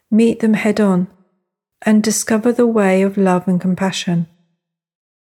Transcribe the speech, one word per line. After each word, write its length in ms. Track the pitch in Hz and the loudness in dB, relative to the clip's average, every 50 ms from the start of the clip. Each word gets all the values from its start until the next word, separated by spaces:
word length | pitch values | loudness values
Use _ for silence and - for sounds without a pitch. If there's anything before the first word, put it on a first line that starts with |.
| _ _ | _ _
meet 300 | 214 214 233 233 226 - | 0 2 2 2 0 0
them 140 | - 220 214 | 0 0 0
head 260 | 185 - 220 208 214 | 0 0 -2 0 2
on, 260 | 214 196 185 180 180 - - _ _ _ _ _ _ _ _ _ _ _ _ _ - | 2 2 2 0 -2 -4 -8 _ _ _ _ _ _ _ _ _ _ _ _ _ -2
and 200 | 214 214 214 214 | 2 2 2 2
discover 480 | 226 208 - - - 226 214 208 247 | 0 -2 -4 -4 -2 -2 0 0 -2
the 160 | 233 - 240 | 0 0 0
way 360 | 233 220 214 202 190 190 190 190 | 0 2 2 2 2 2 2 0
of 140 | 196 196 | 0 0
love 300 | 202 196 190 180 180 180 | 0 0 0 0 0 0
and 140 | 196 185 175 | -2 -2 -2
compassion. 680 | 170 185 185 - 196 196 - - - - 175 170 170 - _ _ _ _ _ _ _ _ _ _ _ _ _ _ _ _ _ _ _ _ | 0 -2 -2 -2 -2 -4 -4 -4 -4 -4 -2 -2 -4 -6 _ _ _ _ _ _ _ _ _ _ _ _ _ _ _ _ _ _ _ _